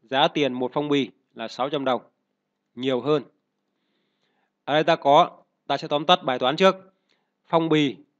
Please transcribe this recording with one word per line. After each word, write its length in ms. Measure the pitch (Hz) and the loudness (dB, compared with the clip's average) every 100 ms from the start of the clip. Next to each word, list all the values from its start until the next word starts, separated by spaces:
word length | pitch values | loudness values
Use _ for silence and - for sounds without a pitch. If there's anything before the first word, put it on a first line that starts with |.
giá 260 | - 131 165 | -6 0 0
tiền 240 | 160 139 | 0 -2
một 180 | 127 123 | -2 -4
phong 140 | 151 147 | -4 -2
bì 220 | 143 110 _ _ | -2 -2 _ _
là 140 | 120 113 | -14 -14
sáu 220 | - 135 | -6 -4
trăm 140 | 147 | -2
đồng. 180 | 131 117 - _ _ _ _ _ _ | -2 -4 -6 _ _ _ _ _ _
Nhiều 260 | 120 131 127 | -8 -4 -2
hơn. 220 | 127 151 - _ _ _ _ _ _ _ _ _ _ _ _ _ | -2 -4 -4 _ _ _ _ _ _ _ _ _ _ _ _ _
Ở 100 | - | -4
đây 100 | 151 | -2
ta 120 | 156 165 | 0 0
có, 340 | 139 147 175 - _ _ - | 4 6 4 -2 _ _ -8
ta 100 | 139 | -8
sẽ 120 | 160 | -4
tóm 180 | 147 170 | -4 2
tắt 160 | 180 | 0
bài 160 | 131 127 | 0 -2
toán 180 | 127 156 | -2 2
trước. 200 | 190 190 - _ _ _ _ _ - | 2 2 -10 _ _ _ _ _ -4
Phong 220 | 170 165 | -2 2
bì 280 | 156 143 95 - _ | 0 0 -4 -18 _